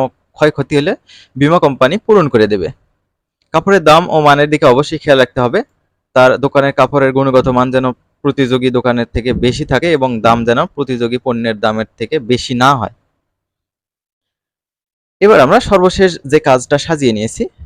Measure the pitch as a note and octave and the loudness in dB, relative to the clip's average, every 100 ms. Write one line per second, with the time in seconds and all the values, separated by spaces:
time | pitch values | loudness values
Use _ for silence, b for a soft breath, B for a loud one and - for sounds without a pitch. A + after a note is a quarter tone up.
0 | C3 - _ - D3+ - C3+ D3 D3+ B3 | -4 -8 _ -2 -2 -2 -4 -2 -2 -6
1 | _ b b C3 C#3+ F3 D#3 C3 C3 G3 | _ b b -2 0 2 0 0 -2 -2
2 | - G#3 D3+ A#2 G#2+ G#2 D#2+ - _ _ | 2 2 2 0 0 0 -6 -10 _ _
3 | _ _ _ _ _ D#3+ E3 G3 D3+ D#3 | _ _ _ _ _ -4 2 2 6 4
4 | F3 D#3+ D3 C#3+ D3+ D3 D3 B2 - D#3+ | 4 0 2 2 2 2 2 2 0 -6
5 | - C3+ B2 - B2 E3 C#4+ _ _ _ | 0 2 2 0 0 -2 -4 _ _ _
6 | _ B2+ B2+ G#2+ C3+ C#3+ C#3 C3+ C3 C#3+ | _ 2 2 2 0 0 -2 0 0 0
7 | C3+ C3 C3+ B2+ B2+ B2 B2+ B2+ B2+ B2 | 0 0 2 2 2 0 0 -2 -2 -6
8 | _ _ C#3+ C3 C3 B2+ B2+ B2 B2 A#2+ | _ _ -6 -2 -2 0 0 -2 -2 -2
9 | A#2 - A#2 A2+ A#2+ A#2+ D3+ B2+ E3+ D#3 | -4 -6 -4 -2 -2 -4 -2 -2 0 -2
10 | C3 A#2 A#2 A#2 A#2 A#2+ E3+ - C3+ B2 | -2 -2 0 0 0 -2 -4 -6 -6 -4
11 | A#2 B2 - A#2 A#2 G#2+ A2 A2 A2 _ | -4 -4 -4 -4 -4 -4 -4 -4 -8 _
12 | A2+ D#3 A#2 B2+ - B2 B2+ C#3 G2+ - | -6 -6 -4 -4 -2 0 0 0 -4 -10
13 | _ _ _ _ _ _ _ _ _ _ | _ _ _ _ _ _ _ _ _ _
14 | _ _ _ _ _ _ _ _ _ _ | _ _ _ _ _ _ _ _ _ _
15 | _ _ G3+ G3+ C3 G#3 - G3 F3+ F3+ | _ _ 2 4 4 2 2 2 2 2
16 | F#3 E3 C#3 D3+ D3 B2+ - C#3+ - D#3+ | -2 -2 -2 0 2 0 0 -4 -2 -2
17 | C3+ G#2+ A2 - F#4+ - | -2 -2 -6 -6 -10 -10